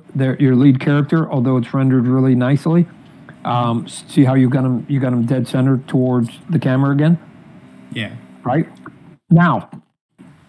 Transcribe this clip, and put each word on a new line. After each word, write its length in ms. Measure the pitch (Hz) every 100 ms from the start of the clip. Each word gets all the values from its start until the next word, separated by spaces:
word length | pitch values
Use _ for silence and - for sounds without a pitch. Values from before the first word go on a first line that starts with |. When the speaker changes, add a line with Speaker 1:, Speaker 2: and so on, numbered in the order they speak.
| - -
Speaker 1:
there, 200 | 131 123
your 160 | 139 123
lead 240 | 143 131
character, 520 | - 143 139 165 156
although 260 | 139 123 127
it's 160 | 117
rendered 340 | 135 131 131 123
really 280 | 131 131 123
nicely. 500 | 123 143 160 170 170 - - - - - -
Um, 400 | 120 120 117 -
s-, 180 | - -
see 160 | -
how 120 | 131 131
you 140 | 127
got 160 | 131 127
him, 200 | 120 -
you 100 | 139
got 140 | 131
him 120 | 123 117
dead 220 | 131 117
center 300 | 131 131 131 -
towards 420 | 139 127 123 117 - -
the 100 | 156
camera 320 | 135 131 139
again? 240 | 139 151 170 - - - - - - -
Speaker 2:
Yeah. 220 | 113 104 117 - -
Speaker 1:
Right? 240 | 123 143 - - - - - - _
Now, 400 | 165 175 113 - - _ _ _ _ - -